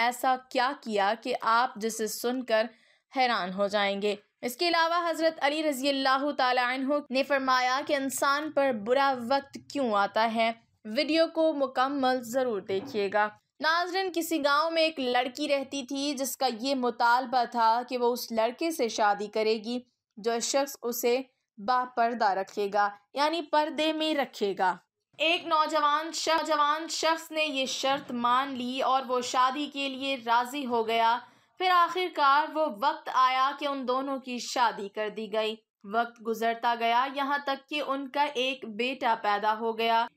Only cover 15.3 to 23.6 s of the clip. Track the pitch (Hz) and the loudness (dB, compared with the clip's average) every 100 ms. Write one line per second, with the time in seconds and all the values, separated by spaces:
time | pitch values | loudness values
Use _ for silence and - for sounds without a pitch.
15.3 | 247 294 277 262 277 254 277 285 254 269 | -4 -2 -2 -2 -8 -6 -4 -4 -4 -6
16.3 | - 262 226 262 277 247 233 233 247 262 | -2 -2 -2 -2 -2 -2 0 2 2 2
17.3 | 254 233 240 226 233 247 247 240 247 - | 0 0 2 2 2 0 0 0 0 -2
18.3 | 226 233 247 330 330 226 220 208 202 208 | 0 0 0 -4 0 -2 2 0 0 -2
19.3 | 220 220 226 220 247 247 _ _ - 208 | -2 0 0 -2 -8 -8 _ _ -6 -2
20.3 | 233 220 277 285 - 233 233 240 247 262 | -2 0 0 -2 -4 -8 -2 0 0 -2
21.3 | _ _ - 202 254 254 247 233 240 214 | _ _ -10 -2 0 0 0 0 2 0
22.3 | 185 190 - 202 202 202 208 _ 262 294 | 0 -2 -4 -2 2 0 -2 _ 0 0
23.3 | 330 311 302 | 0 0 0